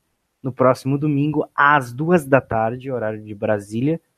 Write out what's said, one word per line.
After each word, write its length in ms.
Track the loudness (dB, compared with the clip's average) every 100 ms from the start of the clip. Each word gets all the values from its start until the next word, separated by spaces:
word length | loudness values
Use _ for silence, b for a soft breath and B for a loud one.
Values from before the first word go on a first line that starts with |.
| _ _ _ _
no 100 | -10
próximo 460 | 2 2 2 -2 -2
domingo, 500 | 0 0 0 -2 -4
às 360 | 2 4 4 0
duas 360 | -6 0 0 4
da 160 | 2
tarde, 500 | 2 -2 -2 -4 -8
horário 300 | -6 -6 -6
de 120 | -12
Brasília. 640 | -6 -2 -2 -2 -2 -2 -2 _